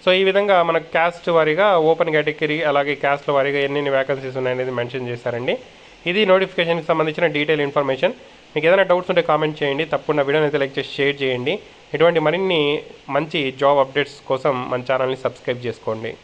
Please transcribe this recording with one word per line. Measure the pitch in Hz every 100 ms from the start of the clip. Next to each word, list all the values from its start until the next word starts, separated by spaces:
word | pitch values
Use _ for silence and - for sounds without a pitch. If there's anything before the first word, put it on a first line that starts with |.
| 185
So | 185
ఈ | 190
విధంగా | 190 202 185 170
మనకు | 165 156 170
క్యాస్ట్ | 170 170 - 165
వారీగా, | 156 156 208 180 156
ఓపెన్ | 165 165 151
కేటగిరీ, | 147 151 156 151 151
అలాగే | 143 143 139 139
క్యాస్ట్‌ల | 143 - 143
వారీగా | 139 143 139
ఎన్నెన్ని | 143 143 135
వేకెన్సీస్ | 135 135 135 131
ఉన్నాయనేది | 127 127 131 123
మెన్షన్ | 120 135 123
చేశారండి. | 120 123 117 131 240 - - - - 170
ఇది | 185 202
నోటిఫికేషన్కి | 185 185 - 170 170 156
సంబంధించిన | 160 156 156 175 147
డీటెయిల్ | 147 156 143
ఇన్ఫర్మేషన్. | 147 139 131 180 262 - - -
మీకు | 156 156
ఏదైనా | 196 180
డౌట్స్ | 180 180
ఉంటే | 170 165
కామెంట్ | 151 156 151
చేయండి, | 143 139 160
తప్పకుండా | 139 - 151 135
వీడియోని | 151 151
అయితే | 143
లైక్ | 139 139
చేసి | 131 -
షేర్ | 139 143
చేయండి. | 135 123 127 202 - - - 143
ఇటువంటి | 165 165 156
మరిన్ని | 175 190 170 147 151 - - - 139
మంచి | 156 170 135 131
జాబ్ | 139 143
అప్‌డేట్స్ | 131 139 139 - -
కోసం | 131 151 127 131
మన | 127 127
ఛానల్ని | 131 131 131 -
సబ్స్క్రైబ్ | 120 - 120 123
చేసుకోండి. | 107 - 110 113 -